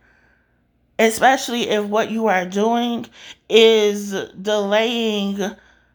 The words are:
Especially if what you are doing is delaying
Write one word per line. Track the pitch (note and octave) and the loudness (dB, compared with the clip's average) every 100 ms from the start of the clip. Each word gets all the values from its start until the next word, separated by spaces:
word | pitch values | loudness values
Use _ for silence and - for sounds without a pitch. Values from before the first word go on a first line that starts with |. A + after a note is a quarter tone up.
| _ _ _ _ _ _ _ _ _ - | _ _ _ _ _ _ _ _ _ 0
Especially | A3+ A3 B3 C4 - A#3+ - | 0 2 2 2 0 -4 -2
if | G#3 G#3 | -2 -2
what | G#3 - | -2 -2
you | A3+ A3 | -2 0
are | F#3 F3+ | 0 -2
doing | G3 A3 A#3 A#3+ A#3 A#3+ - - - - | -2 0 0 -2 -6 -10 -18 -20 -20 2
is | G#3+ A3+ A3 G#3 G3+ G3+ G3 - - | 6 6 6 2 -2 -6 -8 -8 -10
delaying | F#3+ G#3+ G3 G#3 A3+ A#3 A3+ G#3 G3 G3 F#3+ - _ _ _ | -4 -2 0 0 0 -2 -2 -2 -4 -4 -8 -10 _ _ _